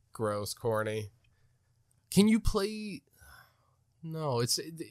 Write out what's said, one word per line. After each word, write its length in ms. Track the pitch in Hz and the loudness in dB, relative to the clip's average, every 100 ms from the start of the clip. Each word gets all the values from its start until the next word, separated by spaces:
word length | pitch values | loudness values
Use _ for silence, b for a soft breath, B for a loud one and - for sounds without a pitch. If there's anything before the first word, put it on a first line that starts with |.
| _ | _
Gross, 420 | - 107 104 104 | -4 -2 -2 -4
corny. 560 | - 120 107 107 110 104 - _ _ _ _ _ _ _ _ - | -6 -2 0 0 -4 -8 -12 _ _ _ _ _ _ _ _ 0
Can 180 | 185 214 | 4 6
you 100 | 220 | 6
play? 640 | - 214 202 214 214 180 - _ b b b b b b _ _ | 4 2 0 -4 -8 -12 -16 _ b b b b b b _ _
No, 380 | 165 160 151 120 | -10 -6 0 0
it's, 180 | 123 - | 2 0
it, 160 | 160 165 | -4 -10
it, 60 | 110 | -8